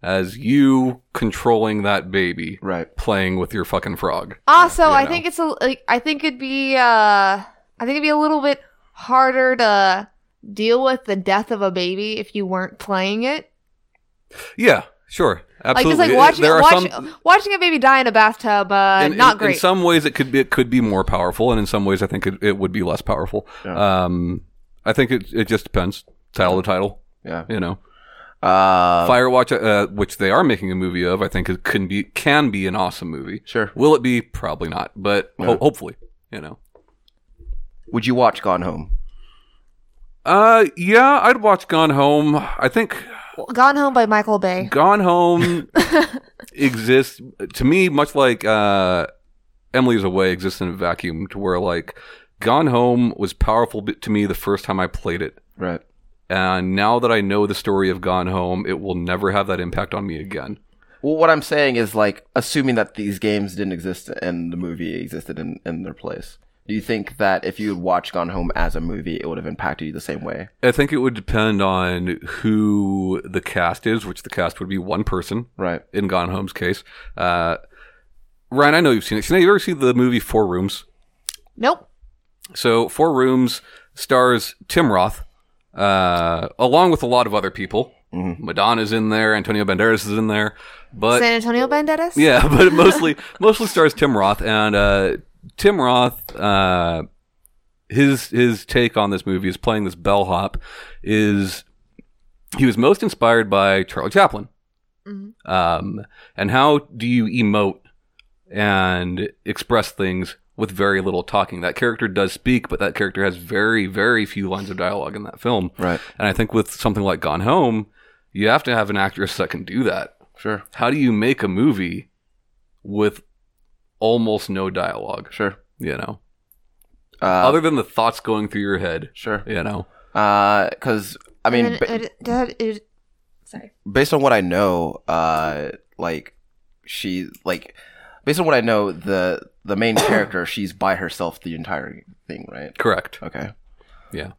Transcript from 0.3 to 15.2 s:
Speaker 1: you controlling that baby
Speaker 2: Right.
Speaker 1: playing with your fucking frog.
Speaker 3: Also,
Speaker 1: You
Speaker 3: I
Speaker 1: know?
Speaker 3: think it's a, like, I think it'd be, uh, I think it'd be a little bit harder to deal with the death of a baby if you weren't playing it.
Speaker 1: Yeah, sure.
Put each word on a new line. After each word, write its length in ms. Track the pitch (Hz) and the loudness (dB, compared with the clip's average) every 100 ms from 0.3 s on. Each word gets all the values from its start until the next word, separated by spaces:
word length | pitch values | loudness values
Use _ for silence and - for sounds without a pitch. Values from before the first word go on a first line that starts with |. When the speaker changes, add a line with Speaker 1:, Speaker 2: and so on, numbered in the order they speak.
| 107 | -6
Speaker 1:
you 640 | 107 139 139 135 127 123 _ | 0 4 6 4 2 -4 _
controlling 680 | - 113 - 123 113 110 107 | -6 -4 -2 0 2 2 0
that 280 | 101 98 90 | 0 -2 0
baby 480 | 95 90 87 - 95 | -2 -2 -2 -10 -10
Speaker 2:
Right. 320 | 98 87 82 - | -6 -6 -8 -8
Speaker 1:
playing 420 | - 101 95 92 | -2 0 0 -2
with 140 | 87 | -4
your 100 | 104 85 | -6 -4
fucking 300 | 92 - - | -4 -6 -6
frog. 400 | 87 - - - - | -4 -4 -8 -6 4
Speaker 3:
Also, 380 | 320 349 339 | 6 6 4
Speaker 1:
You 60 | 320 | 4
Speaker 3:
I 120 | 277 277 | 4 2
Speaker 1:
know? 40 | |
Speaker 3:
think 160 | 339 330 | -2 -6
it's 140 | 339 | -4
a, 160 | 320 - | -4 -2
like, 200 | 254 262 - | -4 -4 -2
I 100 | 240 | -2
think 240 | 269 294 311 | -2 -4 -4
it'd 120 | 247 | -6
be, 380 | 262 269 269 269 | -8 -4 0 2
uh, 60 | |
I 640 | 240 226 208 202 196 196 196 _ _ _ | 4 6 6 6 4 0 -6 _ _ _
think 120 | 233 | -4
it'd 120 | 285 | -2
be 60 | 302 | 0
a 80 | 302 | 2
little 240 | 302 302 | 2 0
bit 200 | 277 277 - _ _ | 0 -2 -6 _ _
harder 640 | - - 254 262 262 254 254 | -20 0 4 4 4 2 4
to 540 | 226 202 190 185 208 _ _ _ 220 | 4 4 4 0 -4 _ _ _ -18
deal 300 | 202 220 247 | -4 2 2
with 220 | 262 262 262 | 2 0 -2
the 100 | 196 | -4
death 340 | 185 196 214 | 0 0 0
of 120 | 220 | -2
a 100 | 196 | -2
baby 480 | 185 180 190 214 214 | -2 -4 -4 -6 -6
if 160 | 214 208 | -8 -6
you 100 | 196 | -4
weren't 320 | 185 185 - | -4 -6 -10
playing 460 | - 196 190 214 | -6 -2 -2 -2
it. 260 | 247 302 - _ _ _ _ _ _ _ _ - - - | -4 -4 -8 _ _ _ _ _ _ _ _ -20 -18 0
Speaker 1:
Yeah, 260 | 226 131 - _ _ | 4 4 0 _ _
sure. 340 | - | 0